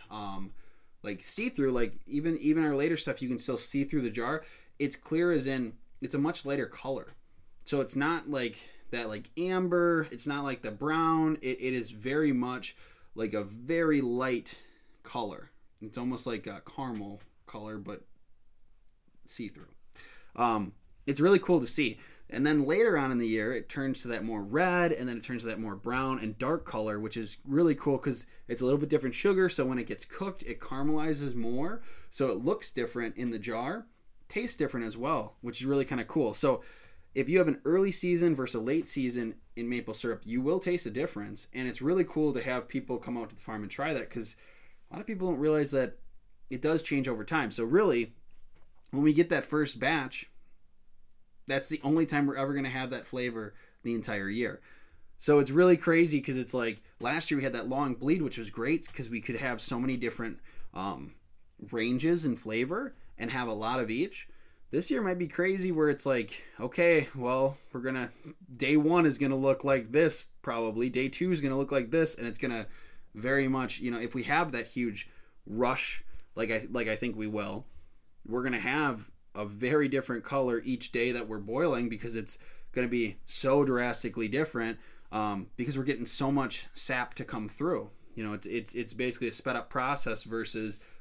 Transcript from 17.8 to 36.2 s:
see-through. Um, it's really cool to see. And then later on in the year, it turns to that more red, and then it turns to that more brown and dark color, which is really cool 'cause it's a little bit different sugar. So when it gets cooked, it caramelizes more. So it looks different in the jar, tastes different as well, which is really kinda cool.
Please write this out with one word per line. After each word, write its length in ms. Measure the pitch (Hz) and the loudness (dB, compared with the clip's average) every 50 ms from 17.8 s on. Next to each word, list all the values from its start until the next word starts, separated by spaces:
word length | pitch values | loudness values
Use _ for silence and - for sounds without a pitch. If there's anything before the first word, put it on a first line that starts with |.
| 95 101 98 - - - - - - - - - - - - - - - - - - - - _ _ _ - - - | -8 -10 -10 -10 -12 -18 -20 -20 -20 -20 -20 -20 -20 -20 -20 -20 -20 -20 -20 -20 -20 -20 -20 _ _ _ -20 -20 -16
see-through. 420 | - - - 113 95 - - - - - - - - - - - - - - - - - | -14 -10 -10 -10 -10 -12 -14 -20 -20 -20 -20 -20 -20 -20 -20 -20 -20 -18 -18 -20 -8 -2
Um, 380 | - 123 117 113 107 95 98 - - - - - - - | 0 2 2 2 2 -2 -4 -8 -14 -20 -20 -20 -8 -4
it's 140 | 139 139 139 | -2 2 4
really 180 | 160 190 196 | 6 8 8
cool 220 | 185 - 185 175 147 | 6 6 6 4 4
to 80 | 120 | 4
see. 320 | - - 160 135 113 - - - - - - - | 2 0 0 0 0 -2 -6 -14 -20 -20 -18 -14
And 200 | - - 127 139 | -6 -2 2 4
then 180 | 151 151 147 135 | 4 6 4 4
later 320 | 143 170 214 233 220 170 | 4 4 4 6 4 4
on 140 | 147 135 131 | 4 2 2
in 80 | 127 120 | 2 2
the 80 | 117 | 2
year, 260 | 110 110 110 107 120 127 | 2 2 2 0 0 -2
it 160 | 107 - - | -4 -6 -6
turns 320 | - 143 135 135 123 - | -4 -4 -2 -2 -2 -2
to 60 | - | -4
that 160 | 120 117 98 107 | -4 -4 -2 -2
more 200 | 113 110 104 98 | -2 -2 -4 -2
red, 480 | 101 127 160 185 180 180 180 180 190 | 0 2 2 4 4 4 4 4 4
and 160 | - - 127 | 2 0 -2
then 100 | 123 117 | -4 -6
it 60 | 110 - | -6 -6
turns 200 | - 123 113 117 | -6 -6 -4 -4
to 60 | 113 | -4
that 100 | 104 107 | -4 -4
more 160 | 110 104 98 | -4 -6 -6
brown 420 | 98 - 117 127 131 135 131 131 | -6 -4 -2 0 0 0 0 -2
and 220 | 120 113 110 104 - | -2 -4 -4 -4 -2
dark 260 | 127 139 170 170 - | 0 0 0 -2 -2
color, 340 | - 123 110 107 107 104 104 | -4 -4 -2 -2 -2 -2 -2
which 180 | 110 101 - | -4 -4 -4
is 200 | 117 110 104 - - - | -6 -6 -6 -10 -10 -4
really 300 | 139 139 160 175 160 143 | 2 4 6 6 6 6
cool 240 | - - 147 135 127 | 4 2 2 2 2
'cause 260 | - 143 120 - - - - - - | 2 0 -2 -2 -4 -10 -12 -12 -8
it's 140 | - 120 120 | -6 -2 2
a 40 | 127 | 4
little 140 | 127 143 143 | 4 4 4
bit 100 | 151 143 | 4 4
different 240 | 151 131 131 127 120 | 2 2 2 0 -2
sugar. 340 | - - 202 190 185 185 | 2 2 4 4 6 4
So 180 | 170 - 151 131 | 4 4 2 0
when 120 | 131 127 | 0 0
it 80 | 123 110 | -2 -2
gets 200 | - 104 - - | -4 -6 -6 -8
cooked, 360 | - - - 196 196 - - - | -8 -8 -6 -6 -6 -6 -6 -6
it 160 | 120 113 - | -8 -8 -6
caramelizes 760 | - - 139 135 143 151 151 151 156 160 147 139 143 127 120 | -6 -4 -2 2 4 4 4 4 4 2 0 0 0 0 0
more. 480 | 120 113 117 120 131 156 196 226 233 - - - - - - | 0 2 2 2 2 2 0 0 -2 -4 -6 -8 -8 -10 -6
So 200 | - - 135 123 | -2 0 0 0
it 100 | 95 104 | 0 0
looks 320 | 123 165 - - - - | 0 0 0 0 -4 -6
different 460 | - 123 117 113 - 120 117 110 - | -2 -2 -2 -2 -2 -4 -4 -4 -4
in 120 | 117 123 120 | -4 -4 -4
the 80 | 113 | -4
jar, 480 | 104 101 120 110 117 123 151 196 233 220 - - _ - - - - - | -4 -4 -4 -4 -2 -2 -4 -4 -6 -8 -14 -20 _ -20 -20 -20 -20 -12
tastes 280 | - - 214 247 233 - | -8 -6 -4 -4 -2 -2
different 320 | - 147 - - 120 117 | 0 -2 0 -2 -4 -4
as 100 | 110 107 | -4 -4
well, 400 | 117 127 156 160 120 104 110 - - | -4 -2 0 0 -2 -2 -6 -10 -10
which 200 | 123 120 113 - | -8 -8 -6 -4
is 60 | 127 | 0
really 180 | 139 139 139 131 | 2 2 2 2
kinda 200 | - 139 120 107 | 2 0 -4 -2
cool. 280 | - - 160 | 0 2 2